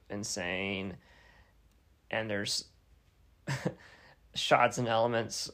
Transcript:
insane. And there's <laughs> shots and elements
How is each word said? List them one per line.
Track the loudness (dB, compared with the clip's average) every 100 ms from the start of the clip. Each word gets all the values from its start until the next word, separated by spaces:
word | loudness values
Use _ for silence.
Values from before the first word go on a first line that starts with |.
| -10
insane. | -8 -6 -4 -4 -2 -2 -2 -4 -8 -16 -20 -20 -20 -20 _ _ _ _ _ -6
And | -4 -2
there's | -2 -2 -4 -6 _ _ -20 _ _ -20 _ -6
<laughs> | -4 -4 -8 -16 -20 -20 -20 -12
shots | -4 4 6 6 2
and | 2
elements | 4 4 2 -2 -4 -8